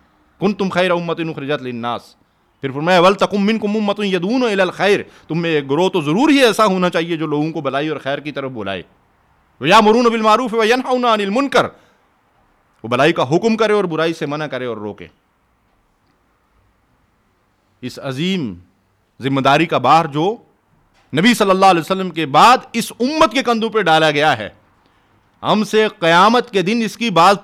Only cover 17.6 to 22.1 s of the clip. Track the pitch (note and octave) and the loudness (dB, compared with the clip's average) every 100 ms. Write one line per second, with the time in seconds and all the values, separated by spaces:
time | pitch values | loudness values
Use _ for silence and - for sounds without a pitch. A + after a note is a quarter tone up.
17.6 | _ _ B2+ - C#3 C3 F3 F#3+ B2 F2 | _ _ -16 -12 -10 -6 -4 -4 -6 -10
18.6 | _ _ _ _ _ - B2+ C3+ C3+ D3 | _ _ _ _ _ -8 -4 0 2 2
19.6 | E3 D3+ C3 D#3 E3 C#3+ F3 A#3 _ _ | 2 0 2 2 2 -2 -4 -4 _ _
20.6 | _ _ _ _ _ C3+ G#3 A#3 G3+ F#3 | _ _ _ _ _ 0 2 2 2 4
21.6 | G3 F3 D3+ F#3+ F#3 | 4 4 0 -4 -4